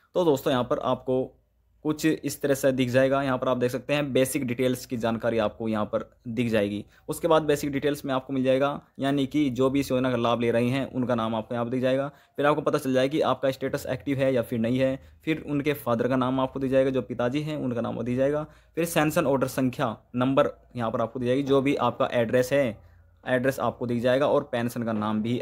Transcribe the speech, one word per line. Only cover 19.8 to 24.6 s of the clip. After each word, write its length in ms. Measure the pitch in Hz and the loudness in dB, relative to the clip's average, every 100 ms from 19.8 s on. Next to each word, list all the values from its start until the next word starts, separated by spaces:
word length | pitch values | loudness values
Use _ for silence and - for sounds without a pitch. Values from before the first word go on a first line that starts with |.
| 131 107 _ 123 | -4 -4 _ -2
नंबर 320 | 127 135 143 - _ 123 | 2 4 2 0 _ -6
यहाँ 160 | 113 | -4
पर 100 | 120 | -2
आपको 180 | 113 131 | -4 -2
दी 60 | 120 | 0
जाएगी, 180 | 131 | 0
जो 180 | 139 139 | 4 2
भी 140 | 135 143 | 4 2
आपका 320 | 120 117 131 | 0 0 0
एड्रेस 380 | 120 117 123 127 | 2 2 2 2
है 380 | 143 131 101 - - _ _ | 2 0 -4 -14 -20 _ _
एड्रेस 360 | 123 127 127 117 | -2 0 0 0
आपको 260 | 117 - 120 | -4 -4 -4
दिख 140 | 120 | 0
जाएगा 260 | 123 127 135 | 2 2 4
और 160 | 127 139 | 2 0
पेंशन 320 | 120 | -4